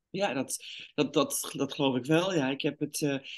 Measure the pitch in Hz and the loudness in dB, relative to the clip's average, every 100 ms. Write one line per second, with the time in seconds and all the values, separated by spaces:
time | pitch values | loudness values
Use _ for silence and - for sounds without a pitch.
0 | _ 190 196 131 131 - - - - - | _ -2 0 0 -4 -6 -10 -16 -6 -2
1 | 139 156 135 - - 147 135 - 139 127 | 2 2 2 0 -6 -4 -4 0 0 2
2 | 127 160 190 180 131 135 151 147 147 - | 4 4 4 2 0 0 -2 -2 -4 -2
3 | 147 135 - | 0 -2 -6